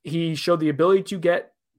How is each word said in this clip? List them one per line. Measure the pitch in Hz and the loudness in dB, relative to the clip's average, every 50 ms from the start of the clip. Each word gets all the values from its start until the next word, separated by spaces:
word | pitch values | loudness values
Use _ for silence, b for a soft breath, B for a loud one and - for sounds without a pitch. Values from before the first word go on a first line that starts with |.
he | - 151 156 165 165 165 160 | -10 -6 -4 -2 -2 -2 -4
showed | 143 - 175 170 160 | -2 0 0 0 2
the | 156 151 | 0 0
ability | 143 135 165 185 196 190 | 0 2 2 4 4 2
to | 190 - 202 175 | 0 -2 -6 -2
get, | 160 170 175 - - - _ _ _ _ _ | 0 0 0 0 -2 -8 _ _ _ _ _